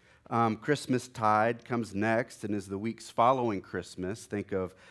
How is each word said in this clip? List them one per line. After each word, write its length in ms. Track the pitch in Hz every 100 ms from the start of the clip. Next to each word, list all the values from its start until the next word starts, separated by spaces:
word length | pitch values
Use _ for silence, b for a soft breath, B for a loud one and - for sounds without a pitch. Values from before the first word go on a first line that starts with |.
| b b -
Um, 260 | 117 117 107
Christmas 520 | - 143 - 127 -
tide 580 | - 107 107 113 120 -
comes 300 | 120 104 95
next 480 | 110 113 135 -
and 100 | 107
is 140 | 104 95
the 100 | 98
weeks 320 | 110 110 -
following 520 | - 117 135 120 98
Christmas. 680 | - 95 87 - 92 - -
Think 240 | 104 95
of 240 | 98 92 b b